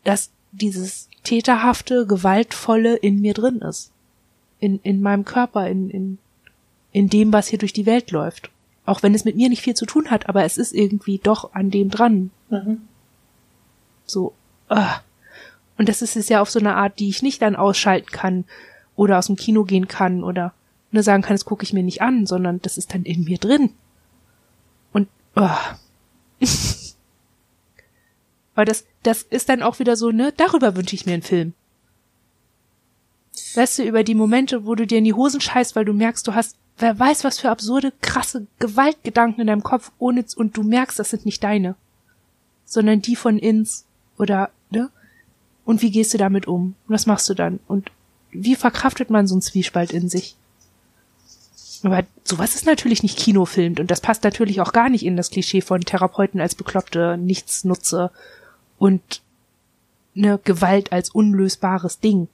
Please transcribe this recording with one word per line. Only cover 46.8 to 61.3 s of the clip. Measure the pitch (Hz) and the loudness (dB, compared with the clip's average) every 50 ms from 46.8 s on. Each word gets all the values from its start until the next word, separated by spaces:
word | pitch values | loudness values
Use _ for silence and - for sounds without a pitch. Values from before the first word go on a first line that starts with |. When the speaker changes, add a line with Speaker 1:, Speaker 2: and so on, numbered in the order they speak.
| _ | _
Speaker 1:
Und | - 214 | -2 -2
was | 214 - | 0 2
machst | 220 208 202 - - | 2 0 0 0 -4
du | 196 | -2
dann? | 185 175 170 180 196 _ | -2 -2 -4 -4 -8 _
Und | _ 202 196 196 - _ _ _ _ _ _ _ _ | _ -4 -4 -4 -6 _ _ _ _ _ _ _ _
wie | - 180 196 233 262 | -12 -4 0 0 0
verkraftet | - - 240 - - - 262 - - 247 - | 2 0 -2 -2 0 -2 -2 -2 -2 -4 0
man | 220 214 202 | 2 2 2
so | 190 190 | 2 0
einen | 185 | -2
Zwiespalt | - - - 190 180 - - 175 175 170 | -2 0 -2 -2 -4 -2 -2 -2 -2 -2
in | 160 170 175 175 | -2 -4 -4 -2
sich? | 175 180 185 - - _ _ _ _ _ _ _ _ _ _ _ _ _ _ _ _ _ _ _ - _ _ _ _ - - - - - | -4 -4 -6 -6 -20 _ _ _ _ _ _ _ _ _ _ _ _ _ _ _ _ _ _ _ -20 _ _ _ _ -20 -20 -20 -14 -4
Aber | - 190 185 185 185 _ _ _ | -2 0 0 0 -2 _ _ _
sowas | _ - 185 160 190 226 - | _ -6 -4 -4 -4 -4 -4
ist | - - | -2 0
natürlich | 320 311 - - 247 226 - | 0 0 2 2 0 2 2
nicht | - 196 - - | 0 -2 -2 0
kinofilmt | - 226 196 196 180 - - 180 175 170 170 143 | 2 4 4 4 2 2 2 0 0 0 0 -2
und | 160 175 | -2 -2
das | 175 - | -2 -2
passt | - - 220 - - | 0 -2 -2 2 0
natürlich | 208 202 - 233 202 196 196 | -2 0 0 -2 -2 0 -2
auch | 170 - | -2 0
gar | - 233 233 262 | 2 2 4 4
nicht | 254 208 - | 2 2 0
in | 180 180 | 0 -2
das | 175 175 - | -2 -2 -2
Klischee | - 196 180 - - 190 | -2 -4 -2 0 0 0
von | - - 185 180 | 0 0 -2 -2
Therapeuten | 175 - - 180 185 185 - - 196 190 - 185 | -2 -2 -2 -2 -2 -2 0 0 -2 0 0 -4
als | 156 175 - | -4 -4 -4
bekloppte | - 185 - - 190 - - - 170 170 170 175 175 | -8 -10 -4 -4 -4 -4 -2 -2 -2 0 0 -2 -2
Nichtsnutze | 180 180 190 - - - - - - 185 180 - - - - 175 180 180 _ - - - - - _ - _ _ _ _ _ _ | -2 -2 -2 -2 -4 -8 -8 -4 -2 -2 -2 -2 -2 -4 -2 -2 -4 -4 _ -12 -20 -20 -20 -20 _ -20 _ _ _ _ _ _
und, | 196 196 190 180 _ _ - - _ _ _ _ _ _ _ _ _ _ _ _ _ _ _ _ _ _ _ | 2 4 4 2 _ _ -18 -18 _ _ _ _ _ _ _ _ _ _ _ _ _ _ _ _ _ _ _
ne, | 190 202 208 202 196 | 0 2 2 2 2
Gewalt | _ 208 185 170 196 180 196 202 196 - | _ 0 0 2 2 2 2 2 2 0
als | 185 180 175 - | -4 -4 -4 -2
unlösbares | - 220 214 208 | 2 2 4 4